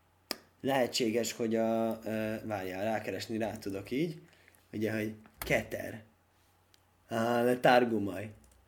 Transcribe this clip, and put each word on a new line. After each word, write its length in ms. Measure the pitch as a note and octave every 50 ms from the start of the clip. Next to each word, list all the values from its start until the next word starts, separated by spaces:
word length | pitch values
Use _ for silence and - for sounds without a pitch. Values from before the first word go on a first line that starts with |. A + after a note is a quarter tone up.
| _ _ _ _ _ - - - - _ _ _
Lehetséges, 680 | - C3+ C3 C3+ A#2+ A#2 - - B2 A2 A2 A#2 A2+ A2
hogy 240 | - - A#2 A2 A2+
a... 440 | A2+ A2+ A2+ A2+ A2+ A2+ A2+ A2 - -
ö, 300 | - A2 A2 A2 G#2+ A2 A2 A2+
várjál, 400 | A2 G#2+ G2 F#2+ F#2 F#2 F#2+ G2+
rákeresni 540 | A2+ A2 G#2 - A#2+ F#2+ G2 - - A2+
rá 200 | G#2+ A2+ G2+ -
tudok 340 | - - G#2 G2 G2 G2+ -
így. 300 | A#2 C3+ F3 E3+ D#3 - - - - - - - - _ _ _ -
Ugye, 200 | G#2+ A2 G#2+ A2
hogy 200 | A2 G#2+ A2 A2 - - - -
Keter. 680 | - - - C#3 A2+ A2 - - G2+ F#2 F#2 - A2 - - _ _ _ _ _ _ _ _ _ _ _ _ _ _ _ _ _ _ _
Á, 340 | - A#2 A2+ A2+ A#2 A#2+ A#2+
le 180 | A#2+ B2 B2+ B2+
Targumaj. 720 | - C#3+ B2 B2 B2 A#2 A2+ G#2 G2+ F#2+ F2 F#2+ G#2 A2 G#2+ - - - _ _ _